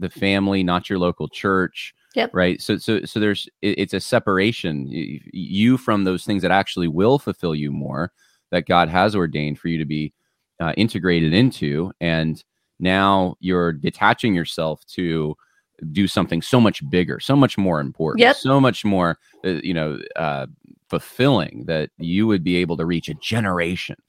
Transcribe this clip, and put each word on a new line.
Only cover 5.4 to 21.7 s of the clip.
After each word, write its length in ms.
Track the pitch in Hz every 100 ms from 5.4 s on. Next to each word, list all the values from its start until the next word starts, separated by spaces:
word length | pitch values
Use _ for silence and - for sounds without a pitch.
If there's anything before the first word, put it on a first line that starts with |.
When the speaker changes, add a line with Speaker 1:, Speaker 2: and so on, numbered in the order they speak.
| 82 95 117 127
Speaker 2:
from 260 | - 104
those 200 | 95 92
things 180 | - 101
that 80 | 87
actually 380 | 95 - 92 85
will 300 | 78 107 143
fulfill 360 | - - 85
you 160 | 78 73
more, 400 | 69 71 67 87 _ _ _ _
that 160 | 90 -
God 220 | 87 80
has 260 | 90 104 101
ordained 420 | 85 73 73 71
for 100 | 85
you 100 | 82
to 60 |
be, 280 | 76 76 76 _ _ _ _ -
uh, 140 | 82 -
integrated 560 | 110 95 90 85 80
into. 600 | 90 127 - 73 73 92 -
And 420 | 85 82 80 76 _ _ _ -
now 560 | 90 95 98 98 90 -
you're 320 | 92 90 85
detaching 640 | 76 80 - 104 117 120
yourself 500 | 87 80 - 80 76 -
to 480 | - 87 80 76 76 _ _ _ - 80
do 140 | 76 95
something 360 | - 85 82
so 180 | - 123
much 280 | 107 - 71
bigger, 300 | 90 85 65
so 160 | - 139
much 200 | 127 -
more 220 | 95 78
important, 400 | 69 - 78 220
Speaker 1:
Yep. 160 | 240 285
Speaker 2:
so 240 | 135 139
much 240 | 127 -
more, 340 | 107 95 85 80 _ _
uh, 160 | 92 82
you 100 | 87
know, 240 | 85 78 69 - -
uh, 300 | 78 69 65 - _ - _
fulfilling, 760 | - - - 139 113 76 60
that 240 | 73